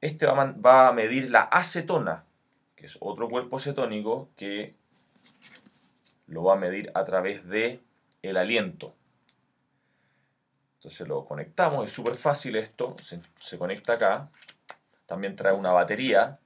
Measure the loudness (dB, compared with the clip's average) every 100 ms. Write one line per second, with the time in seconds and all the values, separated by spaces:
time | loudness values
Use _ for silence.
0 | -6 -2 0 2 0 4 8 10 8 6
1 | 0 -2 2 2 4 2 2 -4 -2 -2
2 | -2 -6 _ _ _ _ _ _ -20 -12
3 | -10 -6 -4 -4 -6 -8 -6 -4 -4 -4
4 | -4 -6 -6 _ -10 -10 -10 _ _ _
5 | _ _ _ _ -20 -20 _ _ _ _
6 | _ _ _ -2 4 4 2 -6 -6 -4
7 | 0 -2 -2 -6 -6 -2 -2 -4 _ _
8 | _ _ -6 -2 0 0 -2 -8 -18 _
9 | _ _ _ _ _ _ _ _ _ _
10 | _ _ _ _ _ _ _ _ -20 -16
11 | -8 -8 -6 -12 -12 -2 0 0 -6 -6
12 | -6 -4 -2 -2 -2 -6 -6 -6 -8 -8
13 | -18 -18 -18 _ -18 -8 -6 -6 -2 0
14 | 2 0 -6 _ -20 -20 _ -20 _ _
15 | _ -8 -8 -2 0 2 4 4 4 0
16 | 2 4 4 -2